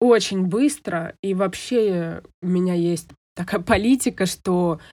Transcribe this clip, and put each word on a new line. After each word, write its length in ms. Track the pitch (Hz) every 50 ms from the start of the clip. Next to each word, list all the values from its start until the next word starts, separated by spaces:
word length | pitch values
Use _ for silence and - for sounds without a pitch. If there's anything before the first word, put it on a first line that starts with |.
Очень 460 | 233 247 233 214 - - 196 190 185
быстро. 680 | 175 180 233 277 294 - - - 202 175 165 165 - - -
И 120 | - 196 190
вообще 880 | 185 196 185 185 - - - 254 233 214 202 185 175 165 165 170 170 - - _ -
у 60 | 180 180
меня 260 | 180 180 185 180 180
есть 360 | 170 170 170 170 165 - - - _ _ _ -
такая 240 | - 175 - - 175
политика, 680 | 175 - 226 196 208 240 269 254 - 254 - - 190
что 540 | 180 - - - 190 180 180 180 170 160 165 - -